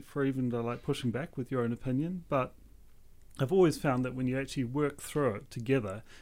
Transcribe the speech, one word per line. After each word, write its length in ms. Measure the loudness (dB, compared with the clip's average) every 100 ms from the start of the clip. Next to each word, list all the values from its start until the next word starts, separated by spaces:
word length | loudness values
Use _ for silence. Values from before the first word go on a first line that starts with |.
| -2
for 180 | 0
even 260 | 0 2 0
to, 100 | 0
like, 200 | -2 -2
pushing 280 | -2 0 0
back 260 | -2 -4 -6
with 140 | -2
your 120 | 0
own 80 | 0
opinion, 520 | 0 0 0 0 -4 0
but 240 | 0 0 -6 -20 -20 -20 -20 -20 -20 -12 -4
I've 100 | 2
always 260 | 6 6 4
found 260 | 2 2
that 100 | 0
when 140 | 0 -2
you 100 | -2
actually 260 | -2 -2
work 360 | -2 0 0 -2
through 340 | -4 0 0 0
it 140 | -6
together 520 | -6 0 0 0 -6 -12 -20